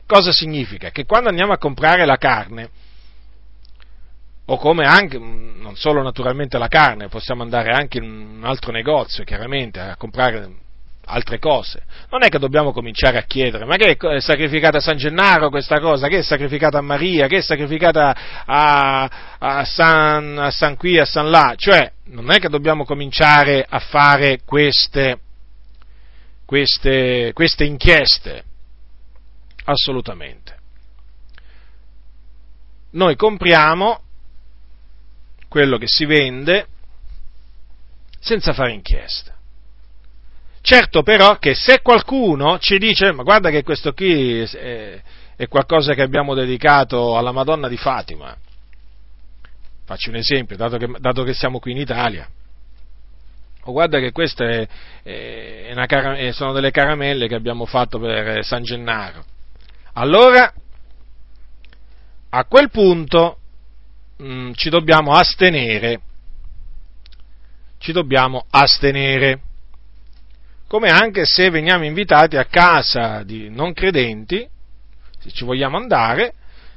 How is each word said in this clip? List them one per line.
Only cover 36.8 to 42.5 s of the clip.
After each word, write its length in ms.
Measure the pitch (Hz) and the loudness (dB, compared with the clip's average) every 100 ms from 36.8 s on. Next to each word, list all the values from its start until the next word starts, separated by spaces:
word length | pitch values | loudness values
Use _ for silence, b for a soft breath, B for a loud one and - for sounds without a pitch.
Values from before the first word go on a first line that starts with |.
| - - - - - - - - - - - - - - | -16 -14 -14 -10 -12 -12 -18 -18 -18 -18 -18 -18 -18 -14
senza 360 | - 220 - | -4 -2 0
fare 180 | 110 123 | 0 -2
inchiesta. 640 | 104 - - - - - - - - - - - - - - - - - - | -4 0 0 0 -12 -12 -14 -16 -18 -20 -20 -20 -20 -18 -18 -16 -16 -16 -10
Certo 400 | - 254 - 165 | 2 4 4 2
però 340 | 147 214 196 208 | 4 6 6 6
che 180 | 147 | 2
se 280 | 127 - 262 | 0 4 4
qualcuno 760 | - 226 - 269 220 143 147 | 6 4 4 0 0 2 0